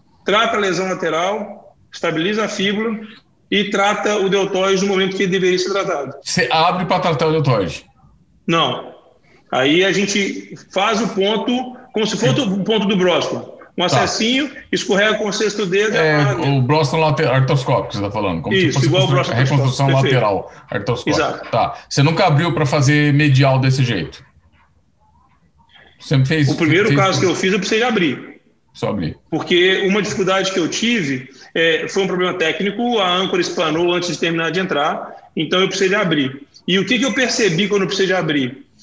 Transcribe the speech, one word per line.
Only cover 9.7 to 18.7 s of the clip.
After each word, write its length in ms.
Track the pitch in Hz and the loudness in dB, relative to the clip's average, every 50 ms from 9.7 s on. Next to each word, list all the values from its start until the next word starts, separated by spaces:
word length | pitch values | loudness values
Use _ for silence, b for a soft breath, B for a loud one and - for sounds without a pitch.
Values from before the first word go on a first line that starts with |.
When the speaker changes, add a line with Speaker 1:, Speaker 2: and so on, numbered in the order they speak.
| 151 175 190 | 4 4 2
Speaker 1:
a 60 | 196 | 2
gente 640 | 170 190 202 - - 208 196 - - - - - - - - - | 2 0 0 0 0 -2 -2 -2 -4 -8 -12 -16 -18 -20 -14 -8
faz 280 | - 185 196 220 220 202 | -4 -2 0 0 0 0
o 80 | 233 180 | -2 -2
ponto, 680 | - 190 190 202 226 202 202 247 247 254 254 - - - - - | -2 -2 0 0 0 -2 -2 -2 -2 -4 -4 -6 -12 -18 -14 -8
como 140 | - 214 220 | -6 -4 -2
se 100 | - 190 | -2 -2
fosse 240 | - 233 254 - - | 0 0 2 2 2
o 200 | 277 190 190 202 | 0 0 -2 -2
ponto 240 | 175 202 226 220 214 | 0 0 0 0 2
do 100 | 196 220 | 0 2
Broston. 600 | 180 180 180 165 143 - - 131 117 - - - - - - _ | 2 2 2 2 2 0 -2 -6 -8 -10 -12 -18 -20 -20 -12 _
Um 100 | - 175 180 | -4 -2 0
Speaker 2:
Tá. 140 | 143 120 104 | 2 2 2
Speaker 1:
acessinho, 460 | - - - 220 233 254 269 302 262 - B B B | 0 -2 -2 0 0 0 0 -2 -4 -8 B B B
escorrega 440 | - - - 120 190 190 208 220 214 | -4 -4 -2 0 2 2 2 2 0
com 120 | 214 214 202 | 0 -2 -4
o 40 | |
sexto 320 | - - 220 202 - 220 208 | -2 -2 -2 -2 -2 -2 -2
dedo 300 | 175 185 202 214 220 196 | 0 0 0 0 2 2
e 20 | |
Speaker 2:
É, 180 | 165 160 156 151 | 2 2 2 2
Speaker 1:
amarra. 260 | 147 143 135 127 117 120 139 | 2 2 2 0 0 0 0
Speaker 2:
o 100 | 143 135 | 2 2
Broston 380 | 123 123 151 160 151 135 165 160 | 2 2 2 2 2 0 0 0
later-, 300 | 156 151 139 151 160 - | 2 2 2 0 0 2
artroscópico 580 | 127 135 135 - 156 135 - 143 127 - - - | 2 2 2 2 2 0 0 0 0 0 -2 -2
que 80 | - | -4
você 60 | 101 | -6
tá 80 | 101 98 | -4 -4
falando, 320 | 101 107 104 95 85 80 | -2 -2 -2 -2 -2 -4
como 120 | - - 190 | -2 -2 0
se 120 | 190 175 | 2 2
Speaker 1:
Isso, 80 | 147 | 2